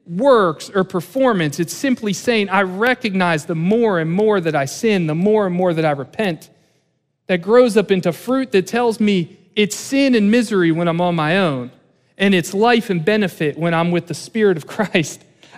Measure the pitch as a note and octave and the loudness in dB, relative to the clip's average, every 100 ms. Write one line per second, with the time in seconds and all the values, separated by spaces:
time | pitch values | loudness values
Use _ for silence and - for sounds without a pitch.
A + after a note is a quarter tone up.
0 | - E3+ C#4 A#3+ F3+ D3 - G3+ F#3+ F3+ | -10 0 4 4 4 -2 -4 -2 -2 -4
1 | - C4 C4 G3+ D3+ D3 E3+ - C#4 B3 | -6 0 0 2 -2 -2 -6 -4 -2 -2
2 | G#3 F#3 - A3+ G3 F#3+ F#3+ F#3 A#3+ B3+ | -2 -4 -2 -2 0 0 -2 -2 -2 0
3 | A3 F#3+ F3 D#3+ D#3 D#3+ F3 A3+ A3+ F3 | -2 0 0 0 -2 -4 0 2 2 0
4 | D#3+ F3 G#3+ G3+ E3 D3+ C3+ - A3+ G3 | -2 0 2 2 0 -2 -4 -2 0 0
5 | D#3+ D#3 G3+ G#3+ F#3+ F3 F#3 D#3+ D#3+ C#3+ | 0 0 2 2 0 0 0 0 -2 -2
6 | B2+ - G#3+ D#3 - _ _ _ _ _ | -6 -4 -4 -4 -12 _ _ _ _ _
7 | _ _ - F3+ F3+ A#3+ B3 G#3 F3 F#3+ | _ _ -4 -4 4 4 6 2 2 0
8 | F3 D#3+ - C4 C4 G3 F#3 A#3 A#3+ A3 | 0 -4 -4 -4 0 0 0 -2 -2 0
9 | G#3 F#3+ E3 - _ - G#3 - - C4+ | 0 0 -2 -10 _ -2 -2 -4 -2 0
10 | C#4 A#3+ G3+ A#3+ A3 G3+ E3+ D#3+ E3+ E3 | 2 2 4 2 2 0 2 2 0 0
11 | F3+ E3+ D3+ F#3+ F3+ C3 B2 - _ _ | 0 0 0 2 0 -2 -8 -16 _ _
12 | _ - G3 F#3 E3+ G3 A#3 A#3 - F3 | _ -2 2 2 0 0 2 2 0 -2
13 | D#3 G#3+ F#3+ - D3+ C3+ E3+ E3 F3 F3 | 0 0 -2 -2 -4 -2 -2 0 0 -2
14 | E3+ D3+ - A3+ G#3 E3+ - - G3+ F#3+ | -4 -12 -8 0 0 0 -4 -6 -2 0
15 | C#3+ - _ _ - | -2 -8 _ _ -20